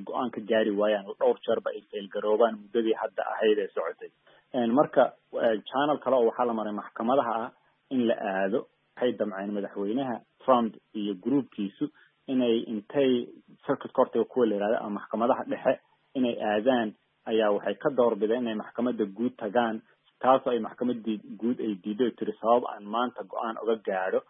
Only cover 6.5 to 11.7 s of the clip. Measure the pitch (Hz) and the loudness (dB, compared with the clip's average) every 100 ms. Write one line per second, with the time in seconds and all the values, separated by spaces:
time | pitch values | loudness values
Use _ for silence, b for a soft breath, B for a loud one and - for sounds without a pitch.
6.5 | 113 107 101 - - 113 139 117 110 127 | -2 -4 -6 -8 -6 2 2 2 -4 -6
7.5 | _ _ _ - 131 117 117 104 95 98 | _ _ _ -4 0 2 2 0 0 0
8.5 | 127 - _ _ - 123 107 104 95 101 | -2 -4 _ _ -4 -2 -2 -4 -4 -6
9.5 | 104 101 101 101 123 135 113 _ _ - | -6 -6 -6 -4 -2 -4 -6 _ _ 4
10.5 | 123 113 - _ 110 104 92 117 143 131 | 4 4 -4 _ -6 -6 -4 0 -2 -2
11.5 | - 98 | -6 -8